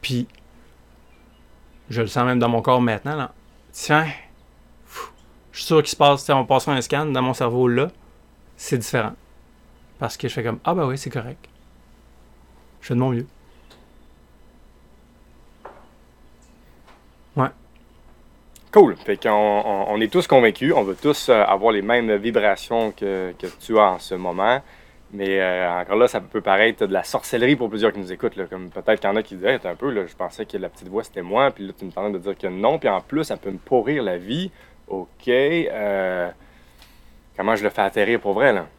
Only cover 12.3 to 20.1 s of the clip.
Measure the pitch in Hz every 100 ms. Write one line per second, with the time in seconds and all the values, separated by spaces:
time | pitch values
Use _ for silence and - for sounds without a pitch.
12.3 | - - - - - - 123 131 120 -
13.3 | - _ - - - - - - - _
14.3 | _ - _ - - - - _ _ _
15.3 | - - - - - - _ _ _ -
16.3 | - _ _ _ - - - _ _ -
17.3 | - 135 - - - - - - - -
18.3 | - - - - - 160 87 - 101 117
19.3 | 104 107 104 107 98 98 104 110